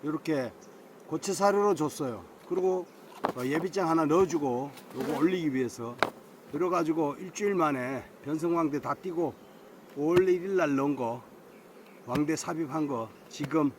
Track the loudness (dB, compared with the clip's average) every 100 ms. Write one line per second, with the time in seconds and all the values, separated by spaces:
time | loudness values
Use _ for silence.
0 | -4 -4 -2 -2 -2 -8 -20 -20 -20 -20
1 | -8 -6 -4 2 4 6 4 2 0 -2
2 | -6 -6 -12 -20 -6 -2 0 0 -6 -16
3 | -20 -6 -4 -2 -2 0 0 -2 2 2
4 | 4 4 4 2 0 -2 -4 -10 -14 -6
5 | -4 2 2 2 0 0 -2 -4 -10 -4
6 | -6 -6 -20 -20 -10 -2 0 0 0 0
7 | 0 -2 -10 -4 0 2 2 2 -2 -6
8 | -10 -14 -6 -2 0 2 0 -2 -4 -6
9 | -4 -2 -2 -4 -18 -20 -20 -20 -16 -2
10 | 4 6 6 4 2 2 2 2 0 0
11 | -2 -4 -12 -20 -20 -20 -20 -20 -20 -18
12 | -4 -2 0 -2 -4 -4 -4 -2 -2 -2
13 | -6 -10 -18 -8 0 2 2